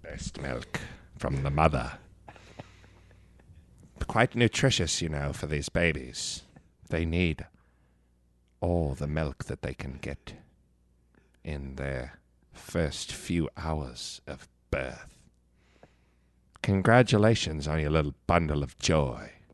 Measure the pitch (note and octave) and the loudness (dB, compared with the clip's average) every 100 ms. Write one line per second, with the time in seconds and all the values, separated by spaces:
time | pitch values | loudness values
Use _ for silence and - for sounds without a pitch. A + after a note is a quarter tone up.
0 | - D2 - - C#3+ B1 - - - - | -12 -10 -10 -8 -6 -6 -6 -8 -8 -16
1 | - - C2+ C2+ C#2 C#2+ D#2 C#2+ A#1 - | -20 -6 -2 -2 0 4 4 4 0 -10
2 | - - - - - - - - - - | -18 -20 -20 -20 -20 -20 -20 -20 -20 -20
3 | - - - _ - - - - - - | -20 -20 -20 _ -20 -20 -20 -20 -20 -10
4 | - - B2 A#2+ A#2 - C3+ - E2+ - | -2 2 2 4 4 6 2 4 0 0
5 | E2 D2+ C#2+ C#2 D2+ D2+ D2 F2 E2+ D2 | -2 -2 -2 -4 -2 -2 -2 2 2 0
6 | B1+ A#1+ - - - - _ _ - E2 | -8 -10 -8 -8 -14 -20 _ _ -6 -2
7 | E2 E2+ F2+ D2+ - _ _ _ _ _ | 0 2 2 0 -8 _ _ _ _ _
8 | _ _ _ _ _ _ F2 F2 D2+ C2+ | _ _ _ _ _ _ 0 2 0 -2
9 | D2 D2+ D2+ C2+ - C2+ - C2 C#2 C2 | -4 -2 -2 -6 -10 -8 -8 -8 -10 -10
10 | - C#2 - - - _ _ _ _ _ | -10 -10 -12 -18 -20 _ _ _ _ _
11 | _ _ _ _ - D2 C2+ C2+ C#2 C2+ | _ _ _ _ -8 -8 -8 -8 -6 -6
12 | B1+ - _ _ _ - - F2 D#2 - | -8 -16 _ _ _ -20 -6 -2 0 -2
13 | - - - E2+ D#2 - D#2+ D#2 C2 A#1+ | -10 -12 -2 -2 -2 -4 -4 -4 -4 -10
14 | - - - C#2 - _ _ - C2 - | -14 -14 -14 -14 -14 _ _ -4 -4 -10
15 | - _ _ _ _ _ _ _ - _ | -18 _ _ _ _ _ _ _ -20 _
16 | _ _ _ _ _ - - G2 F#2+ A#2+ | _ _ _ _ _ -6 2 4 6 6
17 | B2 G#2+ G#2+ A2+ - D#2 D2 D#2 D2+ D#2 | 8 6 6 4 0 -4 -2 0 2 2
18 | D2 C2+ - E2+ D#2+ D2 C#2+ - - D#2 | 2 -4 2 2 4 0 -2 -4 2 2
19 | C2+ A#1+ - - _ | 2 -4 -12 -20 _